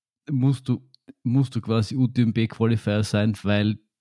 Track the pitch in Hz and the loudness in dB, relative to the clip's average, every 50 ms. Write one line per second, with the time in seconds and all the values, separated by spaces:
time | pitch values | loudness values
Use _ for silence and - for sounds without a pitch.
0 | _ _ _ _ _ - 147 127 127 139 135 127 - - 123 - - _ _ _ | _ _ _ _ _ -4 -2 0 2 2 0 0 -2 -4 -4 -4 -6 _ _ _
1 | _ - - _ _ 120 120 135 139 131 - 113 - 110 113 113 107 - - 131 | _ -20 -20 _ _ 0 2 2 0 0 -4 -8 -4 0 0 0 0 0 0 0
2 | 131 123 127 123 120 113 104 117 113 110 - - 113 113 117 110 - 104 104 107 | 0 0 2 0 0 2 2 0 -2 -2 0 0 0 2 2 0 0 0 0 0
3 | 107 - - 104 104 110 104 - - 98 104 104 104 107 104 104 _ _ _ _ | 0 0 0 0 0 0 -2 -2 -2 0 0 2 2 0 -2 -4 _ _ _ _